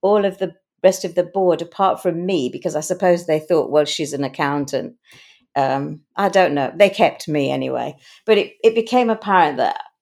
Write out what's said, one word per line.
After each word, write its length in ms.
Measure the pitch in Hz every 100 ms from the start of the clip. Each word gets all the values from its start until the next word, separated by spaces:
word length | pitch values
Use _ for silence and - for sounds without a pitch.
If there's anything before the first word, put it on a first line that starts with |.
all 240 | 190 208 202
of 140 | 190
the 140 | 185 165 _ _
rest 220 | 185 185 185
of 80 | 170
the 80 |
board 380 | 175 190 185 165
apart 400 | 170 - - -
from 240 | 185 165 180
me, 240 | 185 123
because 240 | 131 180 156
I 60 |
suppose 440 | 151 180 185 175 175
they 120 | 156
thought, 300 | 156 165 -
"Well, 140 | 151 147
she's 280 | - 147
an 100 | 139
accountant." 720 | 139 - 143 143 143 139 120 - _ - - _ _ -
Um, 460 | 135 135 143 151 _ -
I 140 | 196
don't 240 | 196 175 143
know. 160 | 131 160
They 140 | 196
kept 380 | 190 180 - -
me 240 | 151 139
anyway. 460 | 135 131 127 123 147 - - -
But 120 | 208
it, 140 | - -
it 100 | 226
became 360 | 226 226 247 233
apparent 480 | 220 202 190 160 131
that 240 | 117 - - _